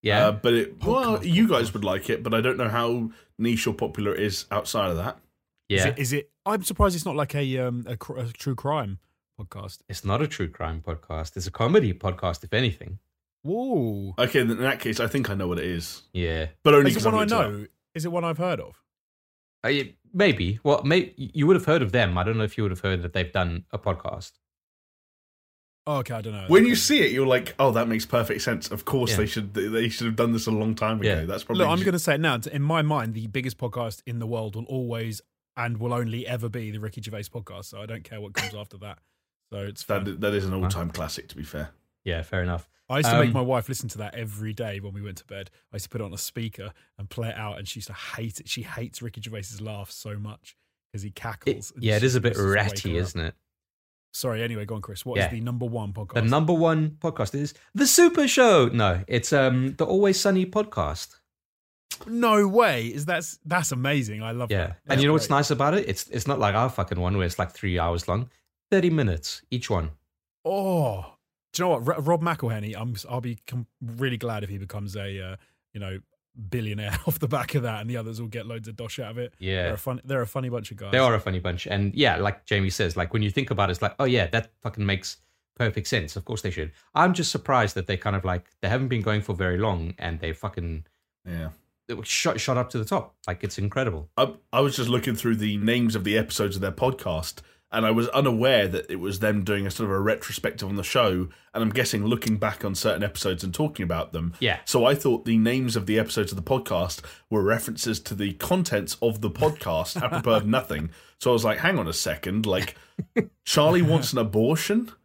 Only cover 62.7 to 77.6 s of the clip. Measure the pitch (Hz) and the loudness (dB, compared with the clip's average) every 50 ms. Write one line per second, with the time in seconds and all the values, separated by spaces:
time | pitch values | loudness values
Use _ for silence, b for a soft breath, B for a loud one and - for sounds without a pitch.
62.7 | 143 120 113 120 - 143 147 165 175 165 165 - - _ _ 151 170 180 156 - | 4 2 -2 -4 -4 -6 -2 -2 -2 -2 -2 -6 -14 _ _ -2 0 0 0 0
63.7 | 135 123 127 139 147 143 123 104 104 107 110 113 117 120 123 113 107 95 80 90 | -2 0 0 2 2 2 0 -2 -6 -6 -6 -6 -4 -4 -2 0 0 0 0 -2
64.7 | 90 _ _ - 139 131 139 143 156 156 151 - 147 139 143 - 151 120 139 147 | -6 _ _ 0 2 4 6 6 4 4 4 4 4 4 4 2 2 2 2 2
65.7 | 170 208 - - 98 - - - - 120 - 139 139 131 113 101 98 110 123 131 | 2 2 0 -2 -4 -6 -6 -6 -6 -4 -2 -2 0 2 2 2 4 4 2 2
66.7 | - - 90 - - 87 90 90 101 101 92 87 87 - 98 - - - - 98 | 0 -2 -4 -2 -2 -2 0 0 0 0 0 -2 -2 -2 -4 -4 -6 -6 -4 -2
67.7 | 90 85 82 85 85 85 - - 90 104 127 b b b b b _ _ _ _ | 0 0 0 0 -2 -2 -2 -2 -2 -2 -4 b b b b b _ _ _ _
68.7 | 208 190 175 180 160 156 131 101 85 82 - - - - _ _ 127 123 - - | 2 4 4 4 2 2 2 0 -2 -2 -6 -10 -12 -12 _ _ -8 -8 -4 -2
69.7 | 107 87 80 78 76 _ _ _ _ _ _ _ _ _ _ 160 190 202 196 190 | -2 -2 -2 -4 -8 _ _ _ _ _ _ _ _ _ _ -4 -2 -2 0 0
70.7 | 180 170 147 120 101 95 87 - - _ _ _ _ _ _ _ - - 180 180 | 2 2 2 0 -2 -4 -8 -12 -18 _ _ _ _ _ _ _ -4 0 2 2
71.7 | 165 120 117 139 170 - 139 156 170 165 160 170 160 - - 117 110 107 104 107 | 2 2 2 0 -2 0 2 2 2 2 2 0 -2 0 -2 -2 -2 -2 -4 -6
72.7 | 107 92 113 123 117 - - - 123 127 120 123 117 110 _ - 123 123 113 _ | -6 -6 -6 -6 -6 -8 -8 -6 -6 -4 -4 -6 -8 -8 _ -8 -8 -8 -8 _
73.7 | _ _ 123 113 117 117 135 131 123 110 123 117 113 104 101 95 101 98 98 90 | _ _ -12 -12 -6 -4 -4 -2 -2 -4 -4 -4 -4 -4 -6 -6 -8 -10 -10 -10
74.7 | - 104 101 101 92 104 98 98 98 98 92 92 95 - _ _ _ _ _ _ | -8 -8 -8 -8 -8 -8 -8 -8 -8 -10 -10 -12 -12 -14 _ _ _ _ _ _
75.7 | _ 107 101 95 95 95 - _ _ _ _ _ _ 123 110 95 - 123 110 107 | _ -10 -10 -8 -10 -10 -12 _ _ _ _ _ _ -14 -10 -6 -4 -4 -2 -4
76.7 | 104 104 104 104 95 - - - - - - 117 131 135 113 - - 143 | -4 -4 -4 -4 -4 -4 -2 -4 -4 -2 -2 -2 -2 -2 -4 -2 -2 -2